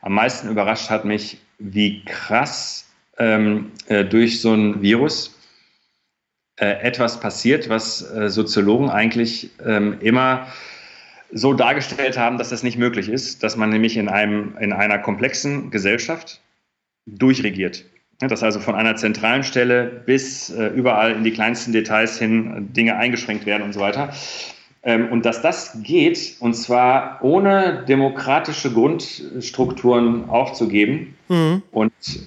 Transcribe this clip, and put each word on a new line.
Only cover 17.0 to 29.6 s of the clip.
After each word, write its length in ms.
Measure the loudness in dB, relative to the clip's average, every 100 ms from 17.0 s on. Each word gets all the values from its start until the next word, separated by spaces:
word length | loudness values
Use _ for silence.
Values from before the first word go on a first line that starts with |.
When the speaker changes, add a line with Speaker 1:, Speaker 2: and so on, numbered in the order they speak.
| -20
Speaker 1:
durchregiert. 760 | 0 2 4 0 -2 -4 -6 -16 _ _ _
Ja, 60 | -4
dass 160 | -2
also 160 | 0 -2
von 160 | -2 0
einer 200 | 0 0
zentralen 480 | -2 0 0 0
Stelle 600 | 0 0 2 2 0 -4 0
bis, 440 | 0 0 -10 -10
äh, 160 | -4 -2
überall 460 | 0 2 4 2
in 100 | 2
die 80 | 0
kleinsten 420 | 0 0 -2 0
Details 460 | 0 2 2 0 0
hin, 500 | 0 0 0 -6 -6
äh, 40 |
Dinge 220 | 0 2 2
eingeschränkt 500 | 0 -2 -4 -6 -2
werden 160 | -2
und 100 | -2
so 60 | -2
weiter. 320 | -2 -2 -4 -8 -12 -12 -14 -18 _ _
Ähm, 260 | 0 2 2
und 160 | 0 0
dass 160 | 0
das 340 | 0 -2 -6 -12
geht, 520 | 0 2 4 2 -4 -4
und 140 | -2
zwar 640 | -2 0 4 4 4 0 -2
ohne 640 | 2 4 4 4 2 0 2
demokratische 840 | 4 2 0 0 0 0 -4 -2
Grundstrukturen 1600 | 4 4 2 -6 -12 -12 -10 -6 -2